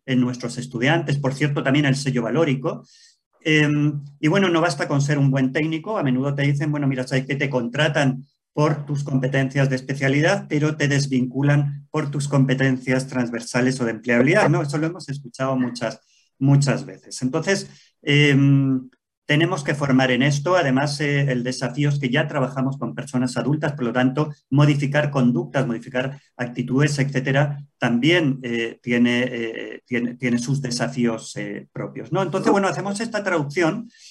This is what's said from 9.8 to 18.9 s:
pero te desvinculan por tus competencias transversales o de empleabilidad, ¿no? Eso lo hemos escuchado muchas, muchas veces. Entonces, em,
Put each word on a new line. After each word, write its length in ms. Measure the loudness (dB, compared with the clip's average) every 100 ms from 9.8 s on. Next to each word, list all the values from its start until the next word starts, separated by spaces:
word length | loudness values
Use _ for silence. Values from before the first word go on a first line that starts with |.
| -4 -2 0 2 2 0 0
pero 300 | 0 0 0
te 100 | 2
desvinculan 1000 | 2 2 0 0 0 2 4 2 -4 -6
por 200 | -6 -4
tus 160 | -4 0
competencias 800 | 2 4 4 2 0 0 -2 -2
transversales 760 | -4 -4 -4 -4 0 0 0
o 40 | -2
de 60 |
empleabilidad, 560 | -4 0 2 4 4 4
¿no? 120 | 2
Eso 160 | 0 -2
lo 100 | -2
hemos 220 | -4 -10
escuchado 460 | -12 -12 -6 -2 0
muchas, 420 | -2 -4 -6 -8 _ _ _ -2
muchas 460 | 4 4 4 0 -4
veces. 360 | -16 -16 -6
Entonces, 480 | -4 -2 0 -2 -4 -18 _ _
em, 840 | 2 6 6 6 6 4 4 0 -4